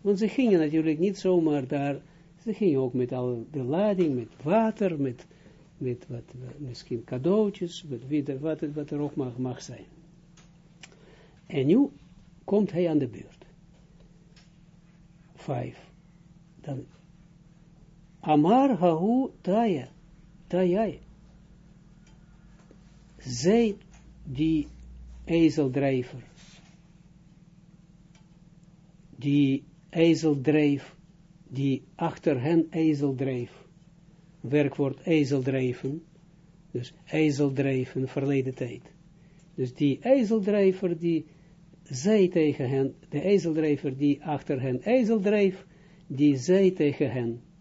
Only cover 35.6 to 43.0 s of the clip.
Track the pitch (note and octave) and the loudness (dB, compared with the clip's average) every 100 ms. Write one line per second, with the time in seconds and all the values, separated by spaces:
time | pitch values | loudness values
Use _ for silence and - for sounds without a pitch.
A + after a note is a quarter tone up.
35.6 | B2+ B2 C3+ D#3 - - - - - - | -2 -4 -6 -8 -12 -20 -20 -20 -20 -20
36.6 | - A#2+ A#2 - - D#3 D#3 C3+ C#3+ C3+ | -12 -10 -10 -16 -6 0 0 2 0 0
37.6 | C#3 C3 B2+ - C3 - C#3 C#3 C3 B2+ | 0 0 -2 -4 -4 -4 0 0 -2 -4
38.6 | B2 B2 - - - - - - - - | -8 -10 -18 -20 -20 -20 -20 -20 -20 -8
39.6 | B2+ - D3 B2+ A#3 C4+ G#3+ A3 G3 G3+ | -8 0 0 0 2 2 4 0 0 2
40.6 | G3 F#3 F#3+ E3+ E3+ D#3+ D3 - - - | 2 2 -4 -2 -2 -2 -4 -20 -20 -20
41.6 | - - - B2+ D#3+ A3 F#3 F3+ D#3 C3 | -20 -20 -14 -6 2 4 4 4 2 0
42.6 | B2+ C3+ C3+ - | -2 0 -2 -4